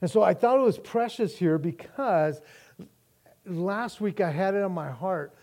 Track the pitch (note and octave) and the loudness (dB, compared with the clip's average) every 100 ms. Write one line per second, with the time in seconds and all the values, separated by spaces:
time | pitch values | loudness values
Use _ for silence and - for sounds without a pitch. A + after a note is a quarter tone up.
0 | F3+ G#3+ G3 F#3 A#3+ C4 B3+ - - A#3 | 0 4 4 4 4 4 4 0 -2 -2
1 | A#3 - G#3+ - F3 D#3 D#3 - - - | -2 -2 -4 0 0 2 -2 -6 -10 -6
2 | C4+ F3 D#3 D3 - - - - - _ | 0 2 2 -2 -12 -20 -20 -20 -20 _
3 | _ _ _ _ - E3+ F3+ G3+ A#3+ - | _ _ _ _ -10 -6 -4 -4 -6 -4
4 | G#3 F3+ F3+ D3+ F#3+ G3+ G3 F3 D3 A#2+ | -4 0 -2 0 0 0 -2 -4 -8 -6
5 | F#3 F3+ C#3+ - | -4 -4 -6 -14